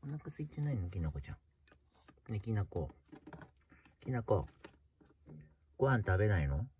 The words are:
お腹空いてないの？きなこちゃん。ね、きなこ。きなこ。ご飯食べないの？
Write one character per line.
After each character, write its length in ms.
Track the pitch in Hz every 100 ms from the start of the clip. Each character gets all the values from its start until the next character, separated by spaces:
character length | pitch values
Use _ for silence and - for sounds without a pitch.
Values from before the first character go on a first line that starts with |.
| 139
お 20 | 147
腹 80 | 165
空 160 | -
い 40 | 151
て 140 | -
な 120 | 147
い 40 | 127
の？ 140 | 87
き 80 | 92
な 120 | 80
こ 100 | 73
ち 100 | -
ゃ 40 |
ん。 960 | - _ _ _ - _ _ - - -
ね、 80 | 110
き 120 | 104
な 120 | 110
こ。 260 | 98 90 76 - _ - - - - _ _ - - _
き 100 | -
な 140 | 127
こ。 240 | 110 101 - - - _ _ _ - _ - - - _ _ _
ご 120 | 135
飯 160 | 127 104
食 120 | 92
べ 100 | 107
な 120 | 95
い 60 | 71
の？ 180 | 69 123 _